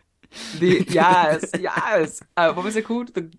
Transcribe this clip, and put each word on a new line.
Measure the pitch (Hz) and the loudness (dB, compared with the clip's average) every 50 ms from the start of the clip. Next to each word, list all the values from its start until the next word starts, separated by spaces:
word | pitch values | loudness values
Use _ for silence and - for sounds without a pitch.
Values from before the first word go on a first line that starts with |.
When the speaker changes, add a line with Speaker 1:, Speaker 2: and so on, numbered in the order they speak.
| _ _ _ _ _ _ - - - - - 156 | _ _ _ _ _ _ -20 -18 -16 -14 -6 0
Speaker 1:
The, | 170 180 180 180 190 | 2 4 4 4 2
Speaker 2:
<laughs> | - | 2
Speaker 1:
yes, | - 165 160 175 185 180 170 156 151 160 - - - 175 | 2 4 4 6 6 4 4 2 2 0 -2 -6 -6 -6
yes. | 180 170 - - - 240 220 185 160 147 - - - _ - | -6 -4 -4 -4 -2 0 0 0 0 -2 -6 -12 -20 _ -2
Uh, | - 170 165 147 | 0 0 0 0
what | 175 180 | -2 -4
was | 208 214 | -4 -4
it | 220 220 | -4 -4
called? | - 226 240 247 240 - | -4 -4 -6 -6 -8 -8
The, | 185 170 165 - | -8 -8 -10 -10